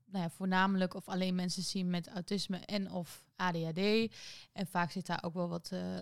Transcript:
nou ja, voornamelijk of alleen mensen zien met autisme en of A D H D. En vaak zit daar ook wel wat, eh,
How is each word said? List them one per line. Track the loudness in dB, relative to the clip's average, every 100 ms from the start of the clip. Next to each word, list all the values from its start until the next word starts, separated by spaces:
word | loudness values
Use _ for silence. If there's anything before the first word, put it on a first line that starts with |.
| -8
nou | -4
ja, | -2
voornamelijk | -2 2 6 6 4 2
of | 0 -4
alleen | 0 2
mensen | 2 0 -2
zien | -2 0 0
met | 0 -2
autisme | -6 -2 -2 -2 -4
en | -2 -4 -2
of | -4 -6 -10 -12 -2
A | 0
D | 0
H | 0
D. | 2 4 4 2 -2 -16 -16 -12
En | -6 -2
vaak | 0 0
zit | -2 -2
daar | -2
ook | -2
wel | -2 -2
wat, | -4 -4
eh, | -4 -4 -4